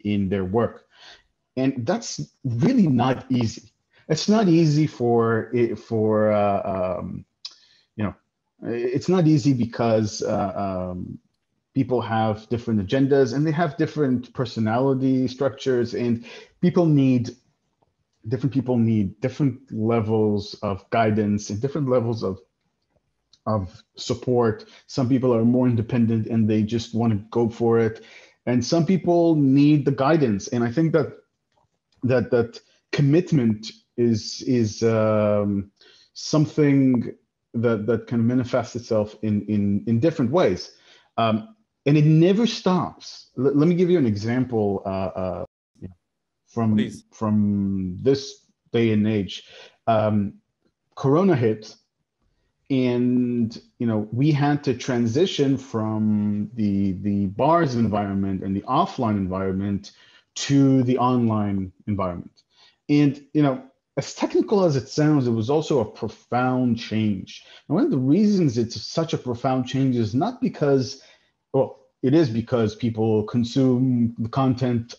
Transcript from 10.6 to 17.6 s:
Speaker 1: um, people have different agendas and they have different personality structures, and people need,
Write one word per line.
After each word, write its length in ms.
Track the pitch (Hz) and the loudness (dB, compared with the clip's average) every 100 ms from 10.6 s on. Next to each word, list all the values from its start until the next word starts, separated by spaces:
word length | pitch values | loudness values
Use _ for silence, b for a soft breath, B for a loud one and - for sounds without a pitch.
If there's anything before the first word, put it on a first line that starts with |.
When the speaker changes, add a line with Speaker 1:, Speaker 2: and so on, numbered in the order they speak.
| 98 92 90 | -6 -6 -6
Speaker 1:
um, 280 | 90 - - _ _ _ _ _ | -8 -12 -14 _ _ _ _ _
people 260 | - 123 123 | -4 0 -2
have 480 | 107 113 110 107 - | -2 0 0 -2 -4
different 300 | 117 117 110 92 | -6 -2 -2 0
agendas 480 | 135 135 139 131 | 0 2 4 2
and 120 | 123 156 | 0 -2
they 60 | 151 | 0
have 140 | 170 - | -2 -2
different 560 | 156 151 143 123 - | -4 -2 0 -2 -4
personality 960 | - 120 - 107 117 135 131 135 131 127 | -6 -6 -2 -2 0 0 0 0 0 -2
structures, 680 | - 139 135 135 127 113 | -2 -4 -2 -2 0 0
and 300 | 104 120 117 B B B _ | -2 -2 -2 B B B _
people 240 | 180 180 170 | 0 2 4
need, 380 | 147 135 127 113 - _ _ | 4 4 2 -2 -8 _ _